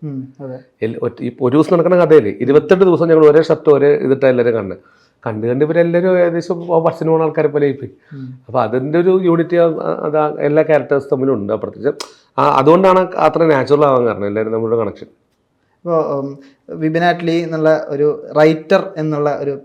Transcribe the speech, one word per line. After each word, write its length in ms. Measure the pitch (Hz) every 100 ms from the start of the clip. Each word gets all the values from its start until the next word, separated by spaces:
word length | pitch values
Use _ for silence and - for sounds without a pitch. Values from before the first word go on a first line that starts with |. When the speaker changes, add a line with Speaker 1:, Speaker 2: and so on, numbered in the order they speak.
Speaker 1:
ഉം, 260 | 156 135 131 -
അതെ. 180 | 135 127 - _
Speaker 2:
എൽ-, 160 | 113 117
ഒറ്റ-, 200 | 120 -
ഇപ്പൊ 260 | 120 - 123
ഒരു 80 | 147
ദിവസം 180 | 151
നടക്കുന്ന 300 | 175 175 180
കഥയല്ലേ, 300 | 160 156 104 -
ഇരുപത്തെട്ട് 440 | 123 147 147 185
ദിവസം 240 | 190 156 165
ഞങ്ങൾ 220 | 160 151
ഒരേ 120 | 151
ഷർട്ട് 280 | 156 156 156
ഒരേ 240 | 143 143
ഇതിട്ടാ 340 | 147 131 131 135
എല്ലാവരും 260 | 123 120
കാണുന്നത്. 240 | 113 95 90 _ _ _ _ 120
കണ്ട് 200 | 107 113
കണ്ട് 180 | 127
ഇവരെല്ലാവരും 540 | 151 165 170 175 185 180
ഏകദേശം 580 | 175 170 170 170 175 165
ആ 20 |
ബസ്സിന് 300 | 165 165 160
പോകുന്ന 160 | 160
ആൾക്കാരെ 240 | 160 156 151
പോലെ 180 | 147 143
ആയിപ്പോയി. 240 | 131 - - _
Speaker 1:
ഉം. 240 | 143 127 127 -
Speaker 2:
അപ്പൊ 160 | 123
അതിന്റെ 360 | 110 123 139 165
ഒരു 220 | 175 185
യൂണിറ്റി 340 | 180 165 170 175
ആ, 80 |
ആ, 360 | 170 156 160 -
അത് 140 | 151 151
ആ 180 | 151 -
എല്ലാ 220 | 147 151
ക്യാരക്ടേഴ്സ് 440 | 156 147 127 139 135
തമ്മിലുണ്ട്. 400 | 135 131 120 101
ആ 40 | 107
പ്രത്യേകിച്ച് 480 | 104 101 120 - - _ _ -
ആ, 200 | 143 139
അതുകൊണ്ടാണ് 540 | 139 175 190 185 180 -
അത്ര 280 | 156 160
നാച്ചുറൽ 400 | 165 139 131 143
ആവാൻ 220 | 147 127 120
കാരണം 200 | 98 101
എല്ലാവരും 260 | 104 110
നമ്മുടെ 240 | 113 113 117
കണക്ഷൻ. 300 | 104 - - _ _ _ _ _ _ _
Speaker 1:
ഇപ്പൊ, 200 | 175 165
ഉം, 400 | 151 139 139 139 - _ -
വിപിൻ 340 | 165 156 165
ആറ്റ്ലി 280 | 175 170 170
എന്നുള്ള 520 | 165 165 160 156 156 147
ഒരു 380 | 143 147 - - 143
റൈറ്റർ 540 | 156 156 - - - 160
എന്നുള്ള 420 | 156 147 147 143
ഒരു 180 | 143 139